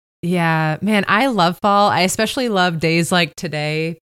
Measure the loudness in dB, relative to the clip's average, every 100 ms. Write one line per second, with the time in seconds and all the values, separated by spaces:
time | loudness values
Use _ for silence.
0 | _ _ -4 -2 0 0 0 -2 0 0
1 | 2 0 2 2 0 0 2 4 4 2
2 | 0 0 -4 -2 -2 0 0 0 0 0
3 | 2 0 0 -4 -8 -6 -4 -4 -4 -6